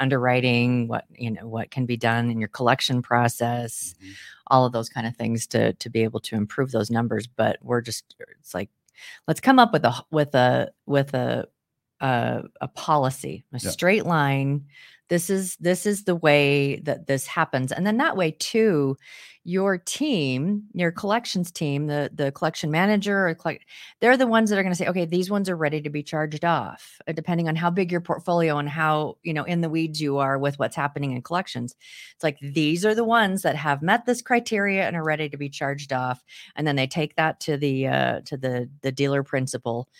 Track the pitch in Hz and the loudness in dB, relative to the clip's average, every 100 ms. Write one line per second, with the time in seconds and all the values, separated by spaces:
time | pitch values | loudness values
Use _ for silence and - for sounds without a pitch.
0 | 131 135 123 123 123 120 120 123 117 117 | 0 2 2 2 4 4 4 2 0 -4
1 | - - 117 98 113 113 - - 123 120 | -8 -10 -8 -8 -8 -8 -6 -4 -2 0
2 | 117 117 120 113 107 - 123 135 - 123 | 2 2 0 -2 -4 0 2 4 2 -2
3 | - 120 120 - 120 120 117 - - - | 2 2 2 0 -2 -2 -6 -8 -12 -14
4 | 95 - - - - 131 127 120 113 123 | -20 -20 -20 -14 2 4 4 2 -4 -6
5 | 113 117 113 113 - 117 113 - 120 113 | -6 -4 -4 -2 -2 2 2 0 -4 0
6 | 110 113 - 110 104 - 131 120 104 117 | 0 -2 -6 -4 -4 -2 -2 0 0 0
7 | 117 110 107 - 110 - - 120 117 - | 0 -2 -4 0 0 0 -2 -2 -2 -8
8 | - - - _ - - 208 _ _ _ | -12 -20 -20 _ -12 -10 -10 _ _ _
9 | - - - 156 - 262 233 160 120 120 | -20 -10 -6 0 4 6 6 6 2 0
10 | - 156 143 131 123 127 - - - 139 | -2 0 2 4 4 4 0 -6 -2 0
11 | 139 131 123 120 - _ _ _ _ - | 0 -2 -2 -2 -6 _ _ _ _ -6
12 | 135 120 120 120 - - 135 - - 151 | 0 0 0 -4 -8 -10 -10 -6 0 2
13 | 131 131 - - - 123 - - 175 208 | 2 -2 -8 -10 -12 -10 -8 0 2 2
14 | - 165 139 139 139 143 143 - - - | 2 2 2 2 0 -2 -6 -18 -20 -18
15 | - 170 175 190 185 - 170 180 208 202 | -2 -2 0 -2 -2 -4 0 0 0 -2
16 | 196 170 160 147 143 143 139 - 147 - | 0 2 4 6 6 2 0 -2 -4 -4
17 | - 135 - - 160 131 131 - 196 220 | -2 -4 -2 -2 -2 -2 -2 -2 -2 0
18 | 294 190 165 - - 226 220 156 139 135 | 0 0 -2 -2 -2 2 4 4 2 -2
19 | - - - - 170 185 196 185 - - | -8 -20 -20 -16 -4 0 0 0 -4 -4
20 | 302 208 139 127 165 208 208 - 170 170 | 0 0 0 0 0 -2 -4 -2 -2 -2
21 | 202 226 - 185 175 - 151 143 151 147 | -2 -2 -2 -4 -4 -4 -2 -2 -2 -2
22 | 143 - 139 - 160 - 160 156 196 214 | -4 -2 -4 -2 -2 -2 -2 2 2 2
23 | 208 196 185 165 165 - _ - - - | 0 0 0 -2 -6 -8 _ -20 -20 2
24 | 226 254 254 226 220 202 190 175 185 180 | 4 6 6 4 4 2 0 0 -2 -2
25 | 165 180 185 208 190 170 151 151 147 151 | 0 0 0 0 -2 0 0 -2 -4 -6
26 | 143 156 151 151 170 156 104 - - - | -4 -4 -4 -2 0 0 -2 -10 -20 -14
27 | - 165 160 170 165 160 175 175 180 175 | -10 -6 -2 0 0 0 0 2 0 -2
28 | 175 165 180 175 165 147 147 151 156 151 | -2 -4 0 2 2 0 -2 0 0 2
29 | 151 - 170 156 143 170 165 160 160 156 | -2 -6 -6 -4 -2 -2 0 0 -2 -2
30 | 151 139 135 139 143 143 117 - 143 143 | -2 0 2 2 0 0 -2 -2 -4 -4
31 | 143 127 - 170 185 123 120 - - - | -6 -6 -4 -4 -4 -6 -8 -10 -20 -20
32 | - - 160 143 139 147 151 170 208 214 | -20 -4 -4 -2 -4 0 2 2 2 2
33 | 226 233 202 190 160 143 151 139 160 233 | 2 4 4 2 0 0 0 0 2 2
34 | 240 247 - 240 240 214 202 190 156 170 | 2 -2 0 0 0 0 0 0 0 0
35 | 156 151 151 143 143 143 143 143 139 131 | -2 -2 -4 -6 -8 -6 -4 -4 -4 -4
36 | 127 123 _ - - - 151 143 131 - | -2 -6 _ -20 -14 -4 0 0 0 -2
37 | 151 - 160 - - 143 143 131 131 131 | -2 0 -2 -2 -4 -2 0 0 0 2
38 | 127 - - 139 131 123 123 143 135 135 | 2 -2 -6 -6 -4 -4 -6 -6 -6 0
39 | 139 139 135 139 131 - 120 117 127 _ | 0 0 0 -2 -2 -4 -4 -6 -6 _